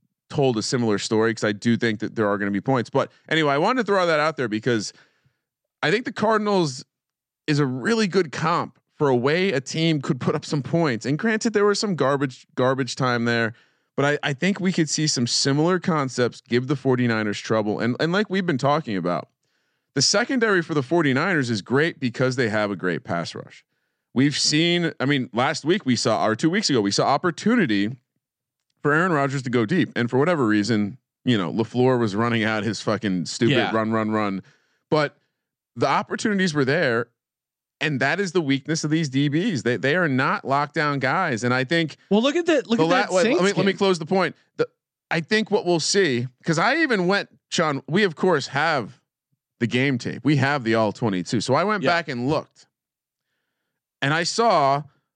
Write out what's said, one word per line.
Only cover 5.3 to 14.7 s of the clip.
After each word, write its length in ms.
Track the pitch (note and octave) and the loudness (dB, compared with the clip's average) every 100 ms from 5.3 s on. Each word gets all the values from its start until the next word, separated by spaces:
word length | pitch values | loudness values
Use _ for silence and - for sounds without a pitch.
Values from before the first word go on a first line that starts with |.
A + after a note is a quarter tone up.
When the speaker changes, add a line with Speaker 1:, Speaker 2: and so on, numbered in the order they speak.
| _ _ _ _ _ | _ _ _ _ _
Speaker 1:
I 80 | C#3+ | -2
think 140 | G#3 | -2
the 80 | B3+ | -4
Cardinals 720 | G3+ A3 G#3+ G#3+ G3 D#3 B2+ - _ _ _ _ _ - | -4 0 2 2 0 0 -4 -16 _ _ _ _ _ -2
is 120 | D3 | 0
a 80 | C#3 | 0
really 420 | B2+ A#2 A3+ G#3 | -2 -2 0 2
good 240 | F#3+ E3 | 0 -2
comp 460 | - D#3+ E3+ A2+ - _ _ | -2 -2 -2 -4 -10 _ _
for 120 | C#3+ | 2
a 80 | B2+ | 2
way 360 | B2+ E3 F#3+ | 2 0 0
a 80 | C#3 | -2
team 400 | - D#3+ E3 D#3 | -4 -2 0 0
could 180 | - C3+ | -2 -2
put 160 | - | -2
up 100 | D3+ | -4
some 180 | - D#3 | -2 -4
points. 440 | B2 E3+ D#3+ A2 B2 | -2 0 0 -2 -2
And 120 | D3+ | -2
granted, 340 | A3+ A3 A#3+ | -2 -2 0
there 140 | G#3 G#3 | 2 2
was 120 | G3+ | 2
some 160 | G#3+ | -2
garbage, 520 | D#3 C3+ C#3 C#3 - - | 0 0 0 -2 -6 -10
garbage 420 | - B2+ C3 B2 - | 0 0 2 -2 -2
time 280 | B2+ A#2+ | 0 0
there, 280 | A#2 A#2 A2+ - _ _ _ | 0 0 -2 -4 _ _ _
but 100 | - | -2
I, 260 | C#3+ D3 D3+ | 0 0 -2
I 20 | |
think 260 | C#3 F3+ G3+ | -2 -2 0
we 140 | F#3 | -2